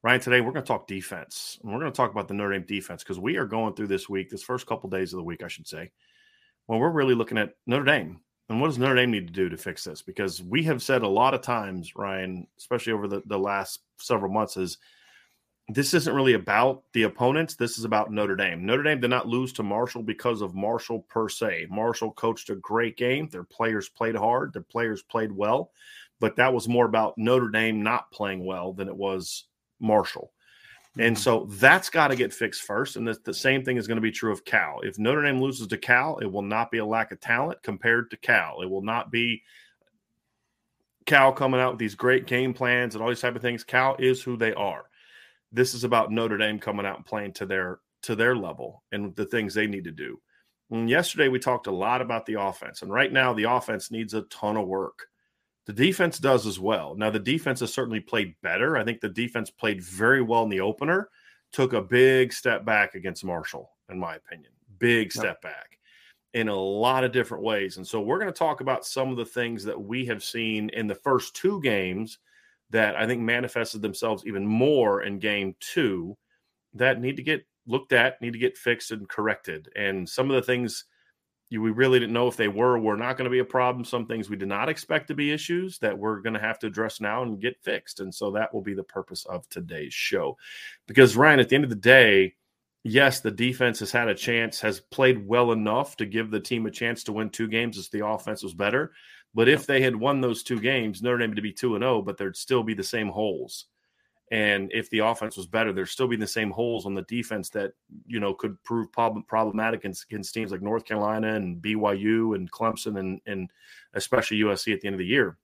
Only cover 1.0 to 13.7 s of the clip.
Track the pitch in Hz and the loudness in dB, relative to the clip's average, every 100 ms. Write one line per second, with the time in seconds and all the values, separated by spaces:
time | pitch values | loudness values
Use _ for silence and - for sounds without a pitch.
1 | - 92 - - - - 107 110 151 131 | -10 -14 -12 -14 -14 -14 -8 -6 -6 0
2 | 120 104 90 101 101 98 87 101 - 87 | 0 0 -6 -4 -2 -4 -4 -8 -8 -16
3 | - 90 104 180 117 113 110 98 104 95 | -10 -6 -4 -4 -2 -2 -4 -4 -2 -2
4 | - 98 90 98 - 123 - 110 98 95 | -2 -6 -6 -12 -8 -8 -4 -6 -4 -4
5 | 92 90 85 82 87 - 80 80 85 _ | -4 -6 -10 -10 -12 -14 -14 -14 -16 _
6 | _ _ _ _ _ _ - 113 151 160 | _ _ _ _ _ _ -4 0 2 2
7 | 135 117 110 113 104 _ - 131 139 143 | 4 4 2 0 -2 _ -2 2 4 2
8 | 82 90 _ _ _ 113 151 127 131 127 | -2 -14 _ _ _ 0 0 2 4 4
9 | 123 104 87 92 90 82 98 85 92 76 | 4 0 -4 -2 -2 -2 -10 -10 -12 -14
10 | - 92 98 85 90 127 160 131 - 131 | -12 -4 -4 -4 -4 0 0 -2 2 2
11 | 107 101 131 127 - 117 101 92 82 - | 2 4 4 2 -2 -4 -4 -8 -10 -8
12 | 101 95 92 92 - _ - 123 113 110 | -6 -6 -6 -8 -12 _ -4 -4 -2 -2
13 | 101 101 104 101 98 98 95 | -2 -6 -4 -2 0 -2 -4